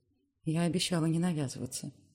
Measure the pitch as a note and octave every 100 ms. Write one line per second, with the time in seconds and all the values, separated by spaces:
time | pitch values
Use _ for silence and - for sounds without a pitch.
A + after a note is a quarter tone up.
0 | _ _ _ _ E3 D#3+ E3+ E3+ - F3
1 | D#3+ E3 F3+ D#3 C3+ - B2+ - C#3+ -
2 | -